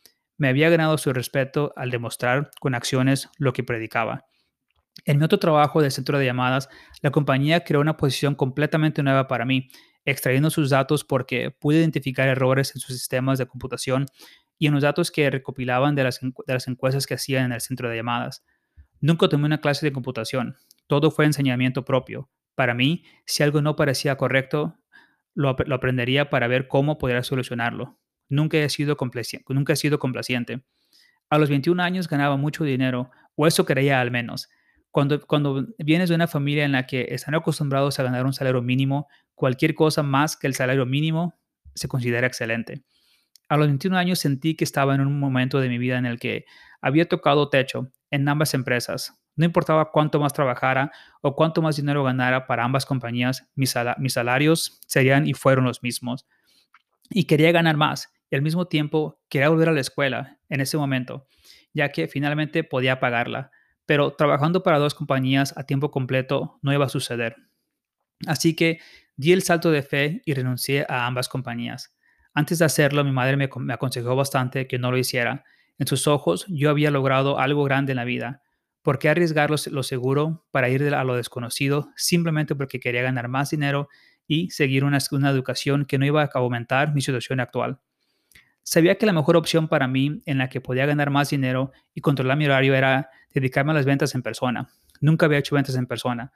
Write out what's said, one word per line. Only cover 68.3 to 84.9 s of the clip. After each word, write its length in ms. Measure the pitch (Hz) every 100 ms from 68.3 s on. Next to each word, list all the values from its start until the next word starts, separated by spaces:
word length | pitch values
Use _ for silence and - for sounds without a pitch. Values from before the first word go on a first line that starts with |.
| 156 165 160
que 240 | 165 160 - - _ -
di 160 | 151
el 80 | 180
salto 300 | - 170 170
de 100 | 151
fe 400 | 135 143 147 202 -
y 80 |
renuncié 520 | 131 127 123 - 139 -
a 200 | 127 120
ambas 200 | 127 123
compañías. 720 | 135 127 117 117 117 - _ _ _ _
Antes 260 | 143 147 165
de 60 | 160
hacerlo, 380 | - 143 147
mi 80 | 139
madre 240 | 131 131 139
me 140 | 131
con-, 160 | 127 139
me 80 |
aconsejó 420 | 117 131 127 120 131
bastante 520 | 135 135 127 139 127
que 120 | 127
no 120 | 123
lo 60 | 127
hiciera. 460 | 127 127 120 135 _ _ _ -
En 100 | 143
sus 200 | 135 156
ojos, 380 | 143 170 175 -
yo 220 | 156 147
había 200 | 147 147
logrado 500 | 139 131 131 139 139
algo 240 | 131 147
grande 280 | 139 135 139
en 60 | 127
la 80 | 123
vida. 380 | 123 117 135 _ _ _ _
¿Por 140 | 151 131
qué 120 | 156
arriesgar 400 | 160 170 151 147
lo 80 | 151
se-, 140 | -
lo 120 | 139
seguro 640 | 127 131 127 143 156 160 _
para 180 | 139 123
ir 120 | 135
de 100 | 147
la, 100 | 139
a 20 |
lo 120 | 131 123
desconocido 760 | 113 123 117 - 139 147 - -
simplemente 600 | - 175 165 156 147 139
porque 240 | 135 135
quería 220 | 123 120
ganar 260 | 127 131 120
más 220 | 135 143
dinero 400 | 156 143 139 143 _ _ _ -
y 260 | 156 175
seguir 320 | - 139 135
una, 160 | 143